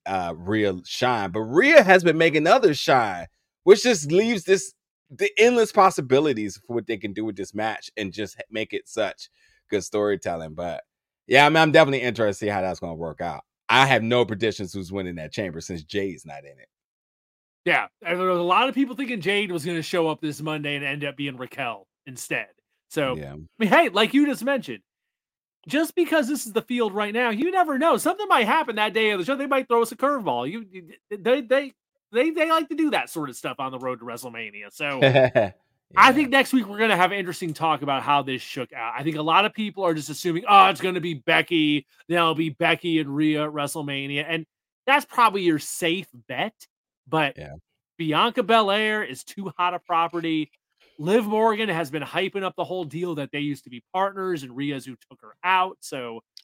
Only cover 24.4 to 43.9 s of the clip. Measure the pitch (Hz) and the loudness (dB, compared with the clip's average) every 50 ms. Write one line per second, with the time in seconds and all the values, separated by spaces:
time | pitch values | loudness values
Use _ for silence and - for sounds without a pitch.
24.4 | 220 277 277 247 165 139 113 98 _ _ _ _ _ _ _ _ _ _ _ _ | -2 -4 -4 -4 -4 -8 -14 -14 _ _ _ _ _ _ _ _ _ _ _ _
25.4 | _ _ _ _ _ 160 254 302 330 302 - 359 330 - 320 311 247 240 294 262 | _ _ _ _ _ -4 -2 -2 -2 -2 0 -2 0 2 2 0 0 0 -4 -6
26.4 | - 220 190 220 - - 240 240 226 202 185 208 208 208 214 240 247 233 208 214 | -6 -4 -6 -6 -4 -2 -2 -2 -2 -2 0 -2 -4 -2 -2 0 0 0 0 0
27.4 | 302 370 381 370 349 311 277 254 311 330 269 - - 302 370 403 415 392 359 269 | -2 0 2 0 0 2 0 0 2 2 2 2 2 -2 -2 -2 0 2 2 2
28.4 | 220 214 285 320 311 254 214 214 214 214 185 220 220 214 208 185 165 196 277 262 | 4 2 2 0 0 -2 -2 -2 -2 0 0 0 0 2 0 0 -2 -4 -4 -4
29.4 | 285 269 269 269 - - 233 233 233 226 240 - 254 285 294 262 196 147 123 120 | 0 0 0 0 2 2 2 2 2 0 -2 -2 0 0 0 0 -2 -2 -2 -2
30.4 | 123 147 196 233 214 185 185 185 170 160 - _ _ _ 208 196 170 226 254 294 | -2 -4 -8 -10 -12 -14 -18 -18 -18 -18 -20 _ _ _ -12 -6 0 2 2 2
31.4 | 240 220 254 277 285 262 - _ _ _ _ _ _ _ 208 233 294 330 311 339 | 2 0 0 0 0 -4 -14 _ _ _ _ _ _ _ -2 0 0 0 2 0
32.4 | 311 330 320 320 311 - 311 302 311 294 214 139 127 - - 165 147 131 117 - | 0 2 2 0 0 -2 -2 -2 0 0 0 -2 -4 -4 -6 -8 -8 -8 -8 -10
33.4 | - 139 123 - 135 131 131 123 131 127 127 113 120 120 117 117 127 123 113 117 | -10 -10 -8 -6 -8 -8 -8 -8 -8 -8 -8 -8 -10 -14 -12 -12 -12 -14 -12 -12
34.4 | 113 104 101 104 104 101 _ - 151 143 139 131 139 135 131 139 131 123 - 123 | -12 -12 -14 -16 -20 -20 _ -8 -6 -6 0 2 2 4 6 6 4 4 4 2
35.4 | 104 92 - _ _ _ _ _ _ _ - 185 220 269 247 302 294 240 269 269 | 0 0 -4 _ _ _ _ _ _ _ 4 6 6 6 6 4 0 2 2 2
36.4 | - - 269 254 202 196 202 208 226 220 196 175 185 180 202 202 185 180 170 - | 2 2 0 -2 -2 -2 -4 -2 2 2 4 4 4 2 2 -4 -6 -6 -8 -6
37.4 | 185 160 143 - 160 160 151 143 147 143 139 127 117 143 147 143 131 135 131 117 | -6 -8 -6 -2 -2 -2 -2 -2 -2 -2 -2 -2 0 0 0 0 0 -2 -6 -8
38.4 | - - - 135 120 - - 127 113 117 113 127 139 160 156 151 156 160 160 185 | -8 -10 -10 -10 -10 -10 -10 -12 -10 -10 -8 -6 -6 -6 -6 -4 -2 2 2 2
39.4 | 208 214 - 214 214 202 - 196 190 170 165 151 131 143 147 - - 175 160 170 | 2 2 -4 -6 -8 -8 -6 -2 -2 -2 -2 -2 -6 -10 -12 -6 -4 -4 -4 -4
40.4 | 233 208 202 196 185 196 175 120 175 185 180 175 156 175 160 127 - 170 160 160 | 0 6 8 8 8 8 4 0 -4 -4 -4 -2 -4 -6 -6 -6 0 2 2 2
41.4 | 156 - 170 160 151 147 147 139 - _ _ _ _ - 170 175 170 160 160 151 | 2 0 0 0 2 2 0 -2 -4 _ _ _ _ -2 0 2 2 2 2 0
42.4 | 165 160 131 - 175 165 165 165 - 170 160 156 151 139 139 147 156 156 151 151 | -2 -4 -4 -2 0 0 0 0 -2 -2 -2 -2 -2 -2 -2 0 0 0 0 0
43.4 | 151 151 151 147 143 143 - 160 147 139 | -2 -4 -4 -6 -6 -6 -6 -8 -8 -8